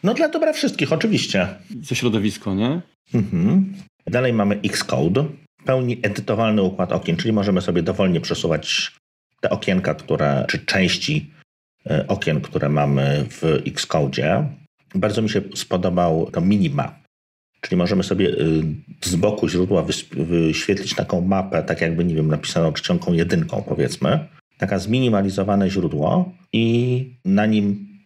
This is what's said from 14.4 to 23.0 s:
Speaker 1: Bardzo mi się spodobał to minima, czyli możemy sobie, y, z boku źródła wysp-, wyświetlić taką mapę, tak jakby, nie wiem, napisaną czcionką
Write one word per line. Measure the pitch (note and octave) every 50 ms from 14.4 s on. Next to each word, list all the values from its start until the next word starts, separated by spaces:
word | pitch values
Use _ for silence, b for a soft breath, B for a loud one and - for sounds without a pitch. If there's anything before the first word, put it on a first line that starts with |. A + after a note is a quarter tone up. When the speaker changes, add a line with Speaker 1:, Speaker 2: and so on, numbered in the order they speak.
| D3+ C#3 - - - _ _ _ _ _ -
Speaker 1:
Bardzo | - - A2 G2+ A2+ A2
mi | G#2
się | - G2+ G2 - -
spodobał | - - - - F2+ F2+ F#2 F2 F2+ F2 F2 E2 D#2+ D#2+ - -
to | F2
minima, | E2 F#2 G#2 G#2 F#2+ D#2 C#3 - - - - - _ _ _ _ _ _ _ _ _ _ _ _ -
czyli | - -
możemy | F2+ F2 F2 G#2 F#2 F2
sobie, | - G2 F#2 G2 -
y, | - - D2 D#2+ D#2+ D#2+ D#2+ D#2+ D2+ - - - - - -
z | - F#2
boku | E2+ F2+ G#2 G#2+ - - D#2+
źródła | F2 F2 F#2 F2+ G2+ F2 D#2
wysp-, | D#2 E2 - - - - - D#2+
wyświetlić | E2 F2 E2+ E2 D#2+ D#2 - - - G2+ - - - -
taką | - - - - F2+
mapę, | F2 F#2 G2 F#2+ F#2+ - - E2 D#2
tak | - E2+ -
jakby, | E2+ E2 E2 E2 F2
nie | F2 E2
wiem, | D#2 D#2 D#2
napisaną | D2+ D2+ - - - E2+ E2 D#2+ D2+
czcionką | - - - F2 F2